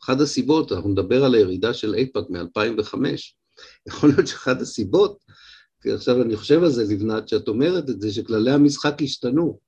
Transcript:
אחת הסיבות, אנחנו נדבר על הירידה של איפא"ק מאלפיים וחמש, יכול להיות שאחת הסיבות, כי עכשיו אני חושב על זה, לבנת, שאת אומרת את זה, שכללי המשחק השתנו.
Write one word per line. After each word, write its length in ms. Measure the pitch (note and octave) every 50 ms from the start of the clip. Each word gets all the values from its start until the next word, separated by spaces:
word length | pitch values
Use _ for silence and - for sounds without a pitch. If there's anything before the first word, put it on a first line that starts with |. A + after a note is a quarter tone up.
| -
אחת 160 | - B2+ C3+
הסיבות, 520 | D3+ C#3+ - C3+ A#2 B2+ D#3 D#3+ D3 - -
אנחנו 180 | - E2+ G2+
נדבר 340 | G2 G2 F2+ F#2 B2 C3 C#3
על 100 | C3 A#2+
הירידה 400 | A2 G2+ F#2 F#2 F2+ G2 A#2 A2+
של 200 | - - G#2+ G2
איפא"ק 360 | G#2+ C3 C3 - G#2 - -
מאלפיים 460 | F2+ F2 E2+ E2+ - A2 G#2+ A#2 A2+ G#2+
וחמש, 580 | G#2 - - - B2+ D3+ C#3 C3+ - - _ _ _ _ _ - - - - _ _ -
יכול 200 | - - - D3+
להיות 180 | - - F3+
שאחת 340 | - - - - C3+ B2+ -
הסיבות, 580 | A#2 - - - G#2 F#2+ G2+ F#3 G#3 G3 - - _ _ - - - - - - _ _ _ _ -
כי 100 | A#2 G#2+
עכשיו 300 | G2 - C3 B2 B2+ A#2+
אני 140 | A#2 A2
חושב 260 | G#2 - - D3 E3 F3+
על 80 | E3
זה, 140 | C3 A#2 A2
לבנת, 440 | G2+ G#2+ F#2+ G#2 A2 A2 A2 G#2+ -
שאת 200 | A2 G#2 - A#2
אומרת 420 | G#2 A#2 C#3+ E3+ F#3 F3+ D3 C3+
את 100 | A#2 G2
זה, 120 | G2+ G#2+ G2
שכללי 380 | A#2 - - A2+ G#2+ A2 B2+
המשחק 520 | C#3 D3 D3 C#3+ C#3+ - - D3 D3 - D#3
השתנו. 560 | C3+ - - - A#2+ B2+ D#3+ E3+ C#3+ G#2 - _